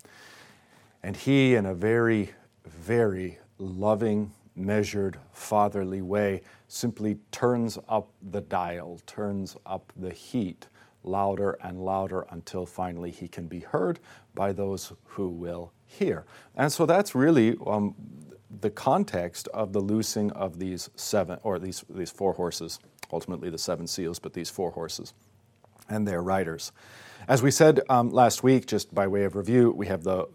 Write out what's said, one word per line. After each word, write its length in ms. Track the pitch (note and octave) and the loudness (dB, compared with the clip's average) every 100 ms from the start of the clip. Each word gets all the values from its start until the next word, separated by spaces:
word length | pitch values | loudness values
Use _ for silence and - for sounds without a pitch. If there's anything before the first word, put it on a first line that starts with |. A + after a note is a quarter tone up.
| - - - - - - _ _ _ _ | -20 -20 -20 -20 -20 -20 _ _ _ _
And 120 | F#2+ G2 | -10 -4
he, 400 | C3+ C#3 C3 A#2+ | 2 6 6 6
in 100 | G2 | 4
a 80 | F2+ | 0
very, 560 | G#2+ A#2 A#2 A2 F#2+ - _ _ - | 2 4 4 2 0 -8 _ _ -20
very 720 | D#2+ E2+ A#2 A2 F#2 F#2 - _ - | -12 -2 2 2 0 -6 -10 _ -12
loving, 760 | F#2+ F#2 G#2 G#2+ A2 G#2 G#2 - _ - | -10 -2 2 2 2 0 -2 -8 _ -8
measured, 640 | F#2+ G#2+ G2+ G#2 F#2+ - - | 0 0 0 -2 -4 -6 -14
fatherly 680 | - - G#2+ G2+ G2+ F#2 F#2+ | -18 0 2 2 0 -4 -4
way, 400 | F#2 G#2 G2+ F#2+ - - _ | -2 0 0 -2 -8 -20 _
simply 500 | - B2 A2 G#2+ G#2 - | -6 -6 -2 -4 -4 -8
turns 460 | - B2 A#2+ A2+ - - | 0 2 2 0 -4 -4
up 200 | G#2+ - _ F#2+ | -2 -2 _ -10
the 100 | G2 | -10
dial, 600 | G2+ F#2+ F2 F2 E2 F2 - | -4 -4 -4 -6 -10 -16 -14
turns 520 | - G#2 G2+ F#2 - - | -8 -6 -4 -8 -12 -12
up 260 | F#2+ - - | -12 -12 -12
the 140 | F#2 | -12
heat, 560 | - - B2+ F#2 - - _ _ _ | -12 -6 -4 -4 -6 -18 _ _ _
louder 540 | F2+ G2 G2 F#2+ G2 - | -4 -2 0 0 -2 -4
and 220 | F#2 F#2 | -8 -8
louder, 420 | F#2+ F#2+ F#2+ F#2 - | -4 -2 -2 -6 -8
until 340 | E2+ - F#2+ F2 | -12 -10 -8 -8
finally 460 | - F2+ E2+ F2 | -6 -8 -6 -10
he 160 | E2 F2 | -10 -14
can 200 | - E2+ | -12 -12
be 120 | F2 | -12
heard 400 | - D#3 F3+ E3+ - - _ | -4 -2 0 -4 -10 -20 _
by 200 | - G2 | -4 -2
those 400 | F#2+ G2 F#2+ - F#2+ | -2 -4 -4 -8 -18
who 240 | _ - F#2 | _ -6 -6
will 440 | E2+ E2+ E2+ F2 _ _ | -6 -8 -8 -12 _ _
hear. 400 | - F#3 E2 - - - - | -4 -2 -2 -8 -20 -10 0
And 160 | D3 | 0
so 140 | - D#3+ | 4 4
that's 280 | F3+ G3+ | 4 4
really, 440 | B2+ D3 D3+ A2+ - - | 4 6 8 6 2 0
um, 280 | G#2 G#2 - - - - - - G#2 | 0 -2 -6 -16 -18 -20 -20 -18 -6
the 80 | G#2+ | -4
context 800 | - C3 E3+ G#3 F#2 F2 - - | -2 2 2 2 -2 -4 -8 -8
of 240 | G#2+ G#2 | -4 -2
the 80 | G2+ | -2
loosing 500 | G2 A2 G#2+ A2+ G#2 | 0 0 0 -2 -2
of 260 | - F#2+ E2 | -2 -6 -4
these 320 | F#2 F2 - - | -6 -6 -10 -12
seven, 420 | - G#2 F2 F2+ | -2 0 0 -4
or 160 | G#2+ F2+ | -4 -4
these, 240 | F#2 F2+ - | -4 -10 -10
these 200 | F2 E2+ | -8 -8
four 240 | - G2 | -2 -2
horses, 460 | F2 F2 - E2 - - _ - | 0 -4 -4 -10 -12 -18 _ -10
ultimately 380 | E2 E2+ E2+ F2 | -8 -6 -8 -8
the 80 | D#2+ | -6
seven 280 | - E2+ E2 | -4 -4 -6
seals, 320 | - E2 E2+ | -6 -6 -6
but 160 | - | -10
these 160 | F2+ E2 | -10 -8
four 220 | - F2 | -6 -6
horses 420 | E2+ E2 - - - _ _ _ _ _ _ - | -6 -8 -10 -14 -20 _ _ _ _ _ _ -6
and 180 | G#2+ G#2 | -2 -2
their 160 | F2 | -2
riders. 480 | F2+ F#2+ E2 E2 - - - - - - - | 0 0 -2 -6 -12 -16 -20 -20 -20 -10 2
As 160 | C3 | 4
we 80 | C3+ | 4
said, 300 | - D#3 B2 - | 8 8 8 4
um, 200 | B2 A#2+ | 4 4
last 340 | A#2+ A#2+ - | 6 6 6
week, 220 | B2+ B2+ - | 4 4 4
just 280 | G#2+ - | -2 0
by 140 | - G2 | 0 2
way 180 | G2+ G2 | 2 0
of 100 | G2 | 0
review, 360 | G2+ B2 A#2 | 4 6 6
we 160 | - G2 | 4 -2
have 160 | F#2 | -2
the, 240 | F2 F#2 - | 0 0 -2